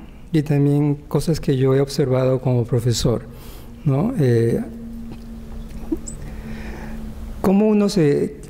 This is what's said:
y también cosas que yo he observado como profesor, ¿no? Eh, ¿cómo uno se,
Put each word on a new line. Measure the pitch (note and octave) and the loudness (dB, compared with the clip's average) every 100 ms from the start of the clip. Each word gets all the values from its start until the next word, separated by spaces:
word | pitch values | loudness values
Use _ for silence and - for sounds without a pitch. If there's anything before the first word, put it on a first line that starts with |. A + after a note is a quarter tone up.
| - - - | -8 -18 -2
y | D#3+ | 0
también | C#3+ C#3+ C#3+ C#3+ D3 C#3+ - | 2 4 4 4 2 0 -2
cosas | D3 - D3 | -2 0 0
que | - C3 | 0 2
yo | C3 C3+ | 4 4
he | |
observado | C#3 - C3 B2+ C3 C3 | 2 0 2 2 2 2
como | C3 B2 | 2 2
profesor, | A#2 B2 A#2+ A2+ C#3 A2+ - - - - - - | 2 0 2 2 2 0 -4 -16 -16 -16 -16 -4
¿no? | C#3+ C3+ G#3+ C4 | 0 2 0 2
Eh, | C3 A#2 A#2 C#3+ B3 - - - - - - - - - - - - D#4+ - - - - - - - - - - - - - - | 4 4 4 0 -4 -10 -12 -10 -12 -12 -14 -14 -12 -12 -10 -10 -6 -6 -6 -12 -10 -10 -10 -10 -10 -10 -10 -10 -10 -10 -10 0
¿cómo | - G3 G#3+ | 4 4 6
uno | G#3 G3+ | 4 4
se, | G3 D3 C#3+ - - | 4 4 4 0 -6